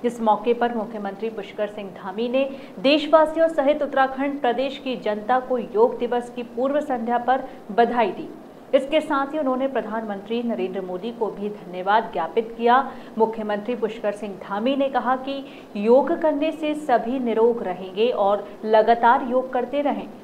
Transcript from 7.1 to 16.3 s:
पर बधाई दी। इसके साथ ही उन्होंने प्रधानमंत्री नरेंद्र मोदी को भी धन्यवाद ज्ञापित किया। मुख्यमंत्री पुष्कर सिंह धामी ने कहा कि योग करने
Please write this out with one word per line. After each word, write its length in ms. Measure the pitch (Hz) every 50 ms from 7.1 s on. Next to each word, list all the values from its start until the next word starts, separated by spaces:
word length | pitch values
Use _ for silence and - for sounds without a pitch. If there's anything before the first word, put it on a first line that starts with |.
| 240 240
पर 240 | 240 247 262 262 262 - - - - -
बधाई 380 | 196 214 233 226 240 247 226 185
दी। 240 | - - - - - - - - - - - - -
इसके 260 | 277 277 277 302 311
साथ 340 | 302 302 302 269 277 277 294
ही 40 | 311
उन्होंने 280 | 294 262 254 254 269
प्रधानमंत्री 760 | 269 262 233 214 208 214 226 220 208 202 196 202 220 233 240
नरेंद्र 380 | 240 233 233 - 185 185 185 196
मोदी 300 | 185 180 180 180 185 240
को 160 | 233 - 226
भी 220 | 190 208 202 202 208
धन्यवाद 640 | 208 - - 180 175 180 185 196 208 233 - -
ज्ञापित 420 | - 190 165 165 - 226 226 - - -
किया। 340 | 233 233 240 262 262 - - - - - - 220
मुख्यमंत्री 560 | 220 220 - - 214 214 208 202 202 - 247
पुष्कर 380 | 214 226 208 - - - 208
सिंह 220 | 202 - 226 202 190
धामी 420 | 175 - - 196 208 220 262 277
ने 120 | 269 277 269
कहा 280 | 269 254 220 233 262
कि 300 | 262 262 277 277 277 269 - - - - - -
योग 360 | 208 202 226 240 269 277 269
करने 400 | 339 330 - 311